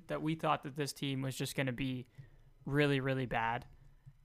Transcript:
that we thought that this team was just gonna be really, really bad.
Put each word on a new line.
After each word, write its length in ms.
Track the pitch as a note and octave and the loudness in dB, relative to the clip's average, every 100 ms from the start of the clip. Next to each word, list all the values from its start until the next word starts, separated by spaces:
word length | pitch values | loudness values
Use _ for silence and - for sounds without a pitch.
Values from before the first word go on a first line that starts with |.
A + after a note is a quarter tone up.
| - | -6
that 140 | D3+ | -2
we 140 | D#3 D#3+ | 0 0
thought 280 | D#3 C#3+ | 2 0
that 120 | D3 C#3 | -2 -4
this 140 | C#3 | -4
team 280 | - C#3+ C3+ | -2 -2 0
was 140 | C3+ B2+ | -2 -2
just 200 | C3+ - | -2 0
gonna 160 | C3+ | -2
be 340 | A#2+ C3+ B2+ A#2+ - - - - - - | 0 -2 -4 -8 -16 -20 -20 -20 -12 0
really, 340 | C#3 D3 C#3 | 4 6 4
really 240 | C3+ C3 B2 | 2 0 0
bad. 400 | B2 A2+ A#2+ - - - - - - | 0 0 0 -6 -20 -20 -20 -20 -20